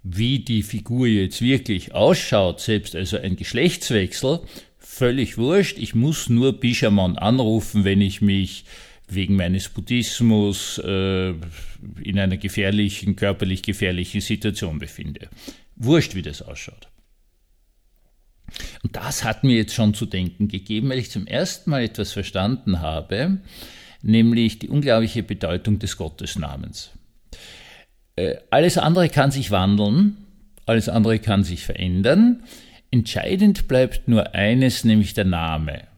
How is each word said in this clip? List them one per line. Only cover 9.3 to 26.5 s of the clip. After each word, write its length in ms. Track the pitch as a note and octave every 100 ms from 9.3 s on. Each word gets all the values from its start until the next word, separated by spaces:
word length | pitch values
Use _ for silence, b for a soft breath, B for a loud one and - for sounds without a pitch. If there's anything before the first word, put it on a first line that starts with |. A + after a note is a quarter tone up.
| G2
meines 340 | F2 F#2+ -
Buddhismus, 1080 | - F#2 B2 A2 - A#2+ G#2+ G#2 G2 - -
äh, 520 | - G2 F#2+ F#2+ F#2 E2 E2 B B B - -
in 160 | - G2
einer 180 | F#2+ F#2
gefährlichen, 800 | G2 - G2 G#2 G#2 G2 F#2+ G2
körperlich 460 | G2+ G2 F#2+ F#2
gefährlichen 580 | - G2 F#2+ F2+ F2 G#2
Situation 580 | - G#2+ A2 - F#2 D#2
befinde. 500 | C2+ - - - - B B B B -
Wurscht, 380 | A#2 E3 -
wie 80 | F#2+
das 200 | D#2+ C#2+
ausschaut. 460 | - C#2+ - - - _ _ _ _ _ _ _ _ _ _ _ _ _ _ _ - B B B
Und 140 | - -
das 280 | B2+ C3+
hat 200 | A#2 A2
mir 120 | C#3 A#2
jetzt 180 | G#2+
schon 200 | - G#2+
zu 120 | G#2 A2+
denken 420 | F#2+ F2+ - G#2
gegeben, 420 | G#2+ F#2+ G#2+ C3+
weil 80 | C3
ich 120 | A#2
zum 160 | G#2+ F#2
ersten 440 | B2+ F#3 - -
Mal 140 | C#3
etwas 280 | A2+ - G2
verstanden 680 | - G2 F#2+ G2+ C3 - F2
habe, 580 | D#2 D#2+ - G2 D#3+ G3 B B B B B B
nämlich 560 | A2 A2+ A2+ A#2 A2+ A2
die 100 | -
unglaubliche 540 | C#3+ C#3+ A2+ A2+ A#2+
Bedeutung 560 | - G2 E2+ F2+ - G2+
des 180 | F#2 -
Gottesnamens. 960 | D#2+ - - - D2